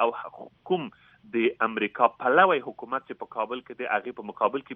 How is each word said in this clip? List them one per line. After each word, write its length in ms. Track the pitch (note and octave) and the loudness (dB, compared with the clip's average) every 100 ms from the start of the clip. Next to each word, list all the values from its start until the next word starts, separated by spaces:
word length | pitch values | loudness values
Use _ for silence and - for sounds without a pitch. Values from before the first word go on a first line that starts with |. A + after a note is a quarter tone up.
او 80 | A#2 - - - - _ | 0 -2 -12 -16 -20 _
کوم 200 | - F3+ A#2+ - _ _ G#2+ | -4 -2 -2 -12 _ _ -4
د 20 | A2+ A2+ - A2+ | 0 0 2 0
امریکا 400 | A2 G#2+ - A#2+ - | 0 -2 2 2 4
پلوی 420 | B2+ D3+ F#3+ D3 A#2+ | 4 6 6 4 -2
حکومت 360 | - A#2+ C3 - | -12 -8 -6 -6
چې 120 | - | -12
په 40 | A2 A#2 | -8 -6
کابل 240 | A2 B2 | -4 -6
کې 140 | - A#2+ | -10 -10
دی، 80 | B2 | -2
هغې 320 | G#2 B2 A#2+ | -2 -4 -10
په 100 | G#2+ | -12
مقابل 320 | - G#2 C#3 | 0 0 0
کې 140 | - | -6